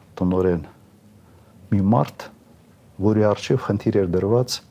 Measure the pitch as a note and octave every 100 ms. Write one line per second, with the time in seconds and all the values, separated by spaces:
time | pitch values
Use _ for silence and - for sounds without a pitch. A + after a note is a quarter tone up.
0 | - - F#2 F#2 F#2 E2+ - - _ _
1 | _ - - - - - - G2+ F#2+ A#2+
2 | C#3+ - - - - - _ - - -
3 | G2 G#2+ G#2+ G2+ - C3+ - G2+ - G#2
4 | F#2 F2+ F#2+ A#2+ B2+ - -